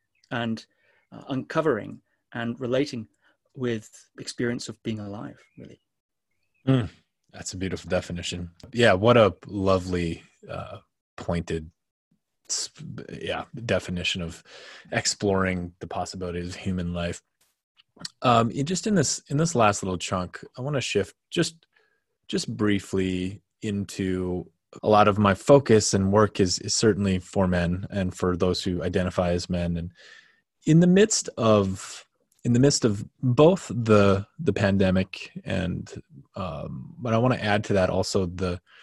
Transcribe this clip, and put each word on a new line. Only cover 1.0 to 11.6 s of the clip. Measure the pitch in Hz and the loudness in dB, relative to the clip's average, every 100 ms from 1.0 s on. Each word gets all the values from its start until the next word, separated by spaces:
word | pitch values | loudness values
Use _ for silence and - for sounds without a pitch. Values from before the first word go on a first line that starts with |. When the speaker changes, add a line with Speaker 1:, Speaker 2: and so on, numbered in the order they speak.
| _ | _
Speaker 1:
uh, | - - | -20 -10
uncovering | 131 - 160 156 110 101 113 _ _ _ | -10 -4 -2 0 -2 -6 -16 _ _ _
and | 120 117 117 | -10 -8 -8
relating | 123 127 147 120 104 _ _ _ _ | -4 -2 -2 -6 -12 _ _ _ _
with | 147 123 113 - - _ - | -8 -6 -6 -8 -20 _ -16
experience | - - 120 123 - | -14 -6 -4 -4 -10
of | 113 | -12
being | 117 110 | -8 -8
alive, | 104 104 139 - _ - | -10 -12 -14 -16 _ -20
really. | - - _ _ _ _ _ _ _ _ 131 | -20 -20 _ _ _ _ _ _ _ _ 2
Speaker 2:
Mm, | 131 98 - _ _ _ | 2 0 -10 _ _ _
that's | - - | -16 -14
a | 92 | -8
beautiful | 95 87 85 | -6 -6 -4
definition. | 90 - 87 85 90 87 _ - | -4 -4 -8 -8 -10 -10 _ -10
Yeah, | 117 117 | 2 4
what | 92 113 120 | 6 6 8
a | 104 - - | 6 4 -8
lovely, | 101 95 95 92 90 85 82 - _ - | -2 2 2 0 -4 -4 -6 -12 _ -14
uh, | - - - _ _ _ - | -14 -12 -16 _ _ _ -12
pointed, | - 85 82 82 | -6 -4 -4 -8